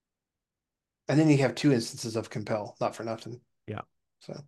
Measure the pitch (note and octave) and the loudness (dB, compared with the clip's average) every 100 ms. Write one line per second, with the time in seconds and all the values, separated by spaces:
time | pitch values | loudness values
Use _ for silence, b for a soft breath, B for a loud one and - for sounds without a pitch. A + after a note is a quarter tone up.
0 | _ _ _ _ _ _ _ _ _ _ | _ _ _ _ _ _ _ _ _ _
1 | - C#3 D#3+ C#3 C3 - D3 B2 A2+ - | 0 4 6 6 4 2 4 4 0 -8
2 | A#2 A2 G#2 A2+ G#2 A2 G2+ - A2+ - | -6 -6 -6 -8 -4 -4 -6 -4 -4 -4
3 | A2+ A2+ A2 A#2+ _ _ - G#2 - _ | -8 -8 -10 -16 _ _ -12 -12 -12 _
4 | _ _ - - | _ _ -16 -16